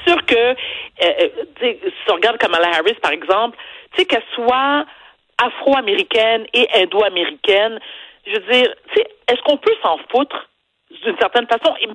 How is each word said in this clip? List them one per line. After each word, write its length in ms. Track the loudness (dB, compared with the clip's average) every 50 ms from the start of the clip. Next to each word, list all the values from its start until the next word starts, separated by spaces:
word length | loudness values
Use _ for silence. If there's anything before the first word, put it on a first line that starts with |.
| 2
sûr 160 | 0 0 2 2
que, 100 | 0 2
euh, 180 | 2 2 2 0 -2 -6 -12 -12 -12 -14 -12 _ 0
euh, 260 | 0 0 2 2 0 0 0 -6 -12 -12 -8 -4
tu 60 | -4
sais, 140 | -4 -4 -4 -8
si 280 | -8 -8 -6 -2 -2
on 40 | -2
regarde 220 | 0 0 0 0
Kamala 300 | 0 -2 0 2 2 2 2
Harris, 260 | 0 0 0 0 -2 0
par 100 | -2 -4
exemple, 460 | -4 -2 -2 0 0 2 0 -2 -4 -10 -20 -20 -20 -20 -18 _ -2
tu 80 | -2
sais, 40 | 0
qu'elle 160 | 0 0 -2 -2 -6 -6
soit 500 | -2 0 2 2 2 2 2 0 0 -2 -6 -14 -20 -20 -20 _ _ _ _ -2 -2
afro-américaine 1040 | -2 -2 -2 0 2 2 2 2 2 0 0 0 0 0 2 2 2 2 2 0 -2 -2 0
et 140 | 2 2 4 4
indo-américaine, 1040 | 2 2 2 2 2 2 2 0 -2 -4 -4 -6 -4 0 2 2 2 2 0 -4 -8 -14 -16 -20 -20 -20 -20 -20 _ -10
je 60 | -6 -6
veux 180 | -6 -2 2 2
dire, 140 | 2 2 2 -2 _ _ -2 0
tu 60 | 0
sais, 60 | 0 -2 -6 _ -2 -2
est-ce 120 | -2 0 2
qu'on 140 | 0 0
peut 160 | 2 2 0 0 2
s'en 160 | 0 -2 -2 -2 -4 -2
foutre 380 | 0 0 0 0 -6 -12 -12 _ _ _ _ _ _ _ _ _ -16 -8 -6
d'une 140 | -4 -2
certaine 300 | 0 -2 0 0 -2 0
façon ? 260 | 0 -2 2 2 0 0 0 -6 -2